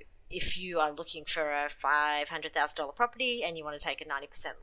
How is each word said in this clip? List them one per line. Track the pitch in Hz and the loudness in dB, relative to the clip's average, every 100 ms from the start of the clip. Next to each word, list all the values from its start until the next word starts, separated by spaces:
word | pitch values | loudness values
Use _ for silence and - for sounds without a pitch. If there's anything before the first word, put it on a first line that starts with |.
| - - - | -12 -20 -10
if | 185 - - | 6 8 8
you | 185 170 | 2 0
are | 156 | -2
looking | 147 170 160 | -2 -10 -8
for | 147 170 151 | -4 -2 0
a | 147 147 | -2 -4
five | - 139 147 151 147 147 | -2 0 2 2 0 -2
hundred | 165 156 | -6 -4
thousand | 156 147 - | -2 -2 -2
dollar | 139 | -6
property | - 240 233 254 240 170 | -2 -2 0 -4 -2 -4
and | 165 | -6
you | |
want | 151 147 | -10 0
to | 165 | 0
take | 139 | 0
a | 151 | -6
ninety | 139 143 | -8 -2
percent | - 147 - | 2 2 0